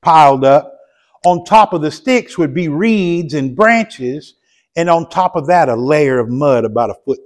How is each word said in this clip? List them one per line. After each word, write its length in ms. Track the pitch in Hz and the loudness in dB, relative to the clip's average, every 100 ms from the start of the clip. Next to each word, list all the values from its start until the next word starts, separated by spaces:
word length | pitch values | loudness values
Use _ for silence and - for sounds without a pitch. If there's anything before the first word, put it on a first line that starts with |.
piled 440 | - 160 147 135 | 2 6 6 4
up. 340 | 135 143 - - _ _ _ _ | 4 2 2 -12 _ _ _ _
On 200 | 180 175 | -2 -2
top 280 | - 220 214 | 2 4 4
of 100 | 170 | 0
the 80 | 151 | -4
sticks 460 | 147 - 247 - - | -6 -2 -2 -2 -4
would 160 | 156 | -4
be 140 | 135 170 | -2 -4
reeds 680 | 147 220 220 175 170 160 | -2 0 0 0 -2 -4
and 200 | 147 135 | -4 -4
branches, 800 | 127 214 233 220 - 123 143 - _ _ _ _ | -2 0 0 -4 -8 -8 -8 -12 _ _ _ _
and 160 | - 170 | -4 0
on 180 | 165 165 | 0 -2
top 280 | - 185 175 | -4 -2 -2
of 100 | 143 | 0
that, 220 | 180 147 | 0 2
a 80 | 117 | 0
layer 420 | 127 151 143 127 | 0 0 0 0
of 100 | 113 | -2
mud 360 | 127 147 123 | -2 0 0
about 260 | 113 110 113 | 0 -2 -4
a 80 | 95 | -6
foot 160 | - 131 | -8 -8